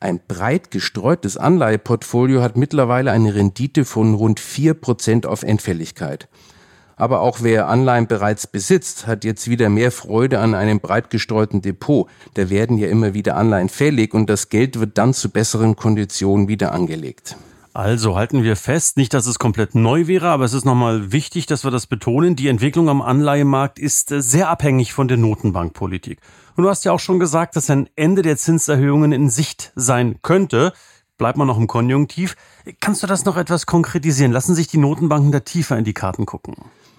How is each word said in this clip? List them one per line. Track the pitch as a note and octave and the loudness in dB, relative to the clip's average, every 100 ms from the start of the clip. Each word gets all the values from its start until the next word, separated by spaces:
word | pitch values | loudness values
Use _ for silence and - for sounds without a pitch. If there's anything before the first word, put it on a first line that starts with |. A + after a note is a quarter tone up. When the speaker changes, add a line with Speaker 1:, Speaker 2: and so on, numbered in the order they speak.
Speaker 1:
Ein | G2 F2+ - | -6 -6 -6
breit | E2+ G#2 E3+ - | -4 -2 -2 -4
gestreutes | G2 - G#2+ G#2 F3 G2+ - | -8 -6 -4 -2 -2 -2 -2
Anleiheportfolio | C#3 F3+ A#2 G#2+ - A#2 - A#2+ B2+ C3 | 2 2 2 0 0 -4 0 0 2 2
hat | B2 A2 | 2 0
mittlerweile | C#3+ D3+ B2 B2+ C3+ | 0 0 0 0 0
eine | A2 G#2+ | 2 2
Rendite | G2+ G2+ F#2+ C3+ - | 2 0 0 -2 -2
von | C3 A2+ A2 | -2 0 2
rund | G#2+ A2 G#2 | 2 2 0
vier | - - D#3 | -4 -2 0
Prozent | D3+ - A#2+ - A2+ - | 0 -2 -4 0 0 0
auf | G2+ | -6
Endfälligkeit. | - G#2+ - E2+ D#2+ - D#2+ C#2 - _ _ _ _ _ _ - | -2 -2 -2 -6 -6 -10 -10 -10 -14 _ _ _ _ _ _ -4
Aber | A#2+ A#2+ | 0 2
auch | A2+ - | 0 0
wer | A#2 A2 E2+ | 2 2 2
Anleihen | A2+ C3 A#2+ A2+ | 2 4 2 2
bereits | A2 G#2 G#2 - | 0 0 -2 -6
besitzt, | G2+ F#2+ F#3+ - - A2 | -8 0 0 0 -10 -6
hat | A2 | -4
jetzt | A2 G#2+ A2+ | -4 -6 -4
wieder | A#2 A2 | 0 2
mehr | G#2 A#2+ | 4 2
Freude | - - A2 C3 A#2+ | -2 -4 0 2 2
an | A2+ | 0
einem | G#2 G#2+ G#2+ | 2 0 0
breit | - G#2 - | 0 -2 -2
gestreuten | A2 - A2 A2 G#2 | -6 -2 -2 0 -2
Depot. | G2 F#2+ - C#3+ F#2 - - | -4 -6 0 0 0 -8 -12
Da | - F#2 | -4 -2
werden | G2 A#2 A#2 | 0 0 0
ja | G2 | 2
immer | A2 G#2+ | 2 2
wieder | G2+ G2 D2 | 0 -2 0
Anleihen | A2 G2+ F#2+ | 2 2 0
fällig | - C#3+ C#3 A2 | 0 0 2 0
und | A2 G#2+ | 0 0
das | G#2 - | 0 0
Geld | G#2 C3 A#2+ | 0 0 0
wird | A2 - | -2 2
dann | A#2 | 2
zu | C3 G#2 | 0 -2
besseren | - A2 A2 A2+ G#2+ | -2 -2 2 2 2
Konditionen | A2+ G#2+ G2 - G2 G2+ G2+ | 0 0 -2 -2 0 2 2
wieder | G#2 G2 | 0 -2
angelegt. | F2 F2 D#2+ C#2 - - - - _ _ | -2 -4 -4 -10 -14 -18 -20 -20 _ _
Speaker 2:
Also | - G2+ A#2+ A2 F#2 | -6 -2 0 0 0
halten | A#2 C#3 | 0 0
wir | A2+ G#2 | 0 -2
fest, | - D#3 - - | -2 -2 0 0
nicht, | C3 | 0
dass | C#3 A#2+ | 0 -2
es | A#2 | -2
komplett | B2 G#2+ G#2 | -2 0 0
neu | A#2 A2+ D3 E3 | 2 2 2 2
wäre, | F#3 E3+ | 0 0
aber | D3+ B2+ | 0 0
es | |
ist | C3 | 0
nochmal | C3+ B2 A#2+ A2 G2 | 0 2 2 0 -2
wichtig, | B2+ - F3+ | -4 -4 -8
dass | - D3 | -4 -4
wir | C3+ | -2
das | B2 - | -4 -4
betonen. | A2+ - B2 F3 | -6 -2 2 2
Die | D3 C#3 | 2 0
Entwicklung | A#2+ C3+ D#3+ D#3+ | 0 0 2 2
am | C#3 | 2
Anleihemarkt | B2 C3 D3 C#3+ C#3+ C3+ C#3 - | 0 0 2 2 2 2 -2 -4
ist, | C#3+ - - | -4 -4 -2
äh, | C#3+ | -4
sehr | B2 E3+ F3+ | 0 2 2
abhängig | - D3 C3 A#2+ | 0 2 2 0
von | - C3 | -2 0
der | B2 | 2
Notenbankpolitik. | A2+ G#2+ G#2+ F2+ E2+ - F#2+ F2+ - - _ - _ - | 2 2 -2 -2 -4 -6 -8 -8 -10 -16 _ -20 _ 0
Und | |
du | F#3 | 0
hast | G3 F#3+ | 2 0
ja | |
auch | F3 | -2
schon | - F#3 | 0 0
gesagt, | E3+ D#3+ E3 | 2 0 0
dass | E3 C#3+ | -4 0
ein | C#3 - | 0 0
Ende | - D#3 G3 | 0 2 2
der | E3 D3 | 2 0
Zinserhöhungen | - E3 - C#3+ C#3+ C#3+ D3+ | 0 0 2 2 2 4 2
in | C3+ C#3+ | 2 2
Sicht | A#2 D3 - - | 0 -4 -6 -14
sein | - B2 B2 B2 - | -6 0 2 0 -2
könnte. | - F#3 F#3 A2+ E3+ - _ _ _ _ | 0 2 2 2 2 -2 _ _ _ _
Bleibt | A#2 C#3+ | -2 0
man | C#3 | 0
noch | A2+ | 2
im | A2+ | 0
Konjunktiv. | A#2+ B2 C3+ D3 - F3+ - _ _ - - | 0 0 2 0 -2 -6 -8 _ _ -20 -8
Kannst | G3+ G3+ | -4 -2
du | F#3+ | -2
das | F#3+ G3+ | -2 -2
noch | E3+ | -2
etwas | E3+ E3+ - | -2 -2 0
konkretisieren? | E3+ E3 F3+ D#3 C3+ C3+ | 0 0 -2 -2 2 2
Lassen | A#2+ C3 | 2 0
sich | E3+ E3 | 0 2
die | D#3+ | 2
Notenbanken | C#3 D3 D#3+ D3+ D3 | 2 0 0 2 2
da | C#3+ | 2
tiefer | - F3 D3 A#2+ | -2 -4 -2 -2
in | |
die | A2 | -2
Karten | - F#2+ F#2 | -4 -6 -4
gucken? | G2+ - - - - _ _ | -6 -8 -14 -18 -20 _ _